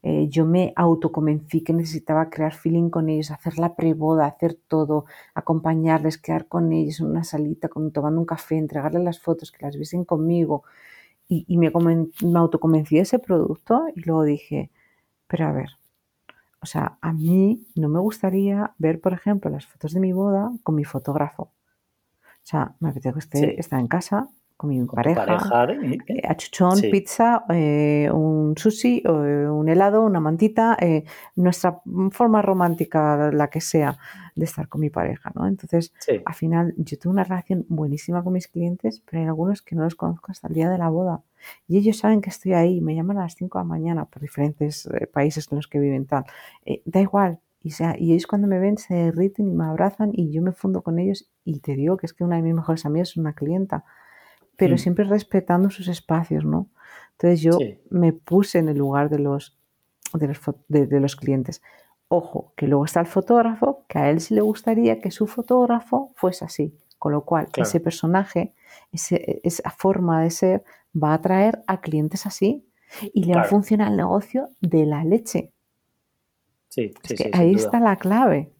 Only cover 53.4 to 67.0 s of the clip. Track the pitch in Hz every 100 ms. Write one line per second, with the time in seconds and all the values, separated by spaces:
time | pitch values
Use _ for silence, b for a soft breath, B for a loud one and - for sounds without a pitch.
53.4 | 147 180 196 175 b b b b b b
54.4 | _ - 180 233 180 175 202 208 - 196
55.4 | 185 175 196 190 185 170 - 165 165 151
56.4 | 151 160 190 B B B B _ 175 170
57.4 | 165 170 117 - _ 180 165 165 - 180
58.4 | 196 180 156 143 139 139 147 147 143 139
59.4 | - _ _ _ _ _ - 165 143 -
60.4 | - - _ 151 139 143 139 - - 135
61.4 | 131 - b b b b _ - 170 -
62.4 | - - 143 - 160 175 170 196 196 240
63.4 | 226 220 262 277 _ 156 143 160 160 214
64.4 | 214 214 - 226 233 220 196 - 214 -
65.4 | 233 247 240 233 - 254 269 - 185 180
66.4 | 165 - 151 - _ _